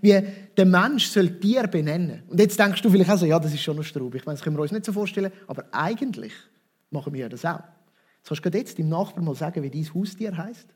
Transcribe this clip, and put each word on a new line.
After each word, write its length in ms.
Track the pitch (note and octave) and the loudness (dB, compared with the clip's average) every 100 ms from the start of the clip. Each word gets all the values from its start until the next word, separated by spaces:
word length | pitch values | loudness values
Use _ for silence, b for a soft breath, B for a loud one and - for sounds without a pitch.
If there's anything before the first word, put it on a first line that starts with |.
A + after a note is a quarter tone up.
wie 200 | G#3 G3 G3+ B B - | 8 6 4 B B 4
der 100 | F#3 | 6
Mensch 420 | F3+ G#3+ C#4+ - | 6 4 0 0
soll 320 | G#3 F3+ F3 | 2 2 2
Tier 280 | G3 B3 A3 | 0 2 0
benennen. 560 | F3 D3+ D#3+ E3+ B2 - | -2 -2 -2 -4 -6 -6
Und 120 | F3 | 4
jetzt 180 | G#3+ - | 4 6
denkst 240 | G3+ F3+ | 2 4
du 80 | A#3 | 4
vielleicht 200 | G3 F3 | 6 6
auch 80 | G3+ | 4
so, 80 | E3 | 4
ja, 140 | D#3+ | 4
das 140 | D#3 | 2
ist 80 | D3 | -4
schon 140 | - D3+ | -4 -6
noch 80 | |
Straub. 300 | D3+ D3 B2+ B2+ | -6 -6 -6 -8
Ich 100 | - | -8
meine, 120 | C#3+ | -8
das 60 | |
können 120 | - D3+ | -6 -4
wir 60 | |
uns 100 | D3 | -4
nicht 140 | G#3+ G#3+ | -4 -6
so 80 | |
vorstellen, 380 | G3+ G3+ G3 F#3+ F#3+ B | -4 -4 -4 -6 -6 B
aber 180 | - - | -14 -8
eigentlich 640 | A2 D#3+ A3+ C4+ D#3 A2 - _ _ _ _ _ | -4 -4 -4 -6 -8 -12 -16 _ _ _ _ _
machen 220 | C#3+ C#3+ | -10 -8
wir 80 | C#3 | -8
ja 80 | A#2+ | -10
das 140 | A#2+ | -8
auch. 160 | E3 D#3+ - _ _ _ _ _ | -6 -8 -12 _ _ _ _ _
Jetzt 120 | - | -10
kannst 100 | D#3 | -6
du 40 | |
gerade 140 | F3+ F3+ | -2 -4
jetzt 200 | C4 - | -6 -4
deinem 100 | D#3 | -2
Nachbarn 360 | E3 G3 - E3 | -2 -4 -4 -6
mal 100 | B2+ | -4
sagen, 260 | D#3 F3 | -6 -6
wie 60 | C#3 | -8
dein 240 | C#3+ D#3 | -6 -6
Haustier 440 | E3+ G3+ - G#3+ F3 | -4 -6 -6 -8 -8
heisst. 300 | F#3+ A#3+ _ | -10 -14 _